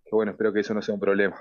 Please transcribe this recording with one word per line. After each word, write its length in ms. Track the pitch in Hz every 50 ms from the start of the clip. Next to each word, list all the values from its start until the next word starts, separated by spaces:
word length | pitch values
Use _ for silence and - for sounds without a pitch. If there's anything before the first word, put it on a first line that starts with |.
| _
que 60 | -
bueno, 200 | 107 110 110 104
espero 220 | 95 - 107 107 101
que 80 | 107
eso 120 | 101 - 107
no 80 | 104
sea 120 | - - 104
un 60 | 98
problema. 340 | 101 101 98 98 101 95 - -